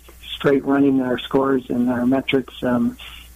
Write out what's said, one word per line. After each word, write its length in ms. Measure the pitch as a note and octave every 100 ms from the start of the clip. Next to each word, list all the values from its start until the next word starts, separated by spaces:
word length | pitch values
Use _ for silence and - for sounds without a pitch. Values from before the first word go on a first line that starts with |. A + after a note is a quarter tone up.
| - - - -
straight 280 | C#3+ C#3+
running 360 | C#3 C#3 C#3 C3+
our 180 | B2+ B2
scores 500 | - C3+ C3+ C3 -
and 220 | B2 B2
our 160 | A#2+ B2
metrics, 560 | C3+ - C3+ C3 -
um, 340 | B2+ B2 A#2+ - - - -